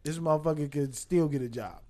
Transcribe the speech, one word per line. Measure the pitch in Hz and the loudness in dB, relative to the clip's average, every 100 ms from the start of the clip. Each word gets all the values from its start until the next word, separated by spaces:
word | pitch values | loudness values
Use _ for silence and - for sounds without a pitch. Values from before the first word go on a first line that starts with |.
this | 151 165 | -8 -2
motherfucker | 165 156 160 156 147 | 2 2 2 0 -2
could | 143 139 | -2 -2
still | 123 - 180 156 | -4 0 4 4
get | 139 | 2
a | 123 | -4
job. | 117 101 82 - | -6 -10 -12 -20